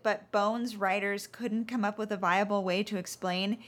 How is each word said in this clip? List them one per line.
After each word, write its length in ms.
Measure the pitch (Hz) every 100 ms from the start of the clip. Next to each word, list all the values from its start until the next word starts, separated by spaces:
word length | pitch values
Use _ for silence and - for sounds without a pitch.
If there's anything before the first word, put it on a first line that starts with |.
but 280 | 220 208 -
Bones 440 | 208 208 233 233 214
writers 500 | 196 196 202 202 -
couldn't 380 | - 233 220 226
come 160 | 247
up 140 | 202 208
with 140 | 202
a 60 | 202
viable 460 | 185 185 202 202
way 200 | 185 185
to 140 | 208 202
explain 600 | 180 - 185 180 196 214